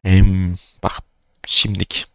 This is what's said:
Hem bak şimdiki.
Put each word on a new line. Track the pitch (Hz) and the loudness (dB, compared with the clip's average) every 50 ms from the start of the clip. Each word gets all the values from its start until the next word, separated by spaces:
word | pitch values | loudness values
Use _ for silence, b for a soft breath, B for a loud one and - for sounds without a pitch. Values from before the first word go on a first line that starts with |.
| _ | _
Hem | 95 92 95 98 101 95 92 92 90 90 90 - - _ _ - | 4 4 6 6 4 4 2 -2 -4 -4 -8 -12 -20 _ _ -8
bak | - - - - _ _ _ _ _ _ _ - | -8 -8 -8 -18 _ _ _ _ _ _ _ -12
şimdiki. | - - - - 107 101 95 95 _ - - - _ _ | -4 -2 -2 -2 -2 -4 -6 -6 _ -8 -12 -12 _ _